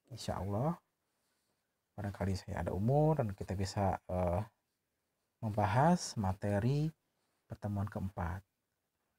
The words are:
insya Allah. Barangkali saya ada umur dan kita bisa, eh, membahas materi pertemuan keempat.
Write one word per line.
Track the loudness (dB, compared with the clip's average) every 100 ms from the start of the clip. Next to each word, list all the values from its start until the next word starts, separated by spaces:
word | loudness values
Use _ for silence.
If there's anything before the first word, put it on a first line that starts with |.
| -18
insya | -10 -6 -4
Allah. | -2 0 0 -2 _ _ _ _ _ _ _ _ _ _ _
Barangkali | -8 -8 -2 -2
saya | -2 -4 -6
ada | -4
umur | 0 2 4 4 2
dan | -2 -4
kita | -6
bisa, | -4 -2 0 0 0 -2
eh, | 0 0 0 -4 _ _ _ _ _ _ _ _ _
membahas | -4 0 2 6 6 4 0 -2
materi | 0 0 0 2 2 2 0 -4 _ _ _ _
pertemuan | -16 -8 -4 -2
keempat. | -2 -2 -4 -4 -4 -6 -10 _ _ _ _ _ _